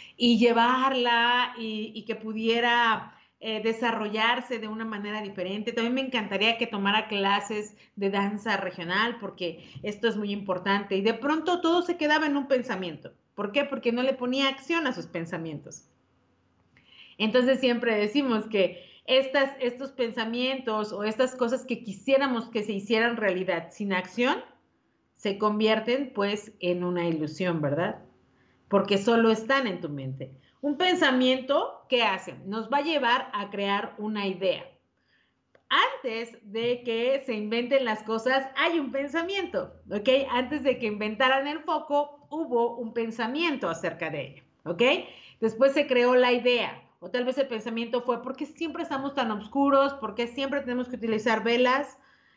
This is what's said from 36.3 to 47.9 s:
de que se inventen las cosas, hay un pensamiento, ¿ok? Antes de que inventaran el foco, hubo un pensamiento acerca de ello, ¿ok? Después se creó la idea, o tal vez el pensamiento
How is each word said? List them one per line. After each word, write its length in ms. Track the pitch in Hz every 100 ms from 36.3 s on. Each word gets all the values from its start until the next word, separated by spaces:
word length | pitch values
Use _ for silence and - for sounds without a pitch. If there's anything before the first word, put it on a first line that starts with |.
| -
de 400 | 208 220 233 247
que 380 | 240 226 247 269
se 80 | 262
inventen 540 | 220 214 233 240 269 240
las 160 | 214
cosas, 440 | 214 226 240 269 269 269
hay 220 | 330 339
un 140 | 262
pensamiento, 800 | 269 277 330 349 392 359 185 - - -
¿ok? 180 | 202 208 262 269
Antes 320 | 247 254 294
de 160 | 262 254
que 80 | 226
inventaran 600 | 208 214 214 262 269 285
el 120 | 311
foco, 680 | 349 302 - 285 285 - _
hubo 460 | 311 285 233 233 247
un 160 | 226
pensamiento 720 | 240 226 226 226 285 339 262 180
acerca 420 | 160 170 - 160
de 100 | 147 127
ello, 140 | - _ _
¿ok? 180 | 151 170 247 370 - - - _
Después 320 | 220 226 269
se 140 | 285 285
creó 280 | 247 247
la 180 | 254 247
idea, 500 | 247 240 240 175 - - _
o 100 | 180
tal 140 | 247
vez 140 | 247 269
el 80 | 254
pensamiento 560 | 220 233 226 233